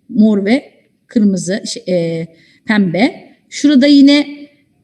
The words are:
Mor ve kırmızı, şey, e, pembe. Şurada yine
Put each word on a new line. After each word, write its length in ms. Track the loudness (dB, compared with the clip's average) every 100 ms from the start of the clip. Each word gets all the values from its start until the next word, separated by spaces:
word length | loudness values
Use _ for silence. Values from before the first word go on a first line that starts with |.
| -8
Mor 360 | 0 0 0 -2
ve 260 | -4 -4 _ _ _ _
kırmızı, 560 | -2 0 -2 -6 -8 -10
şey, 100 | -12 -6
e, 400 | -4 -4 -6 -10 _ _ _ -4
pembe. 680 | -2 0 -2 -4 -4 -18 _ _
Şurada 380 | -4 0 2 4
yine 400 | 6 6 4 0 -10 -20 _ _ _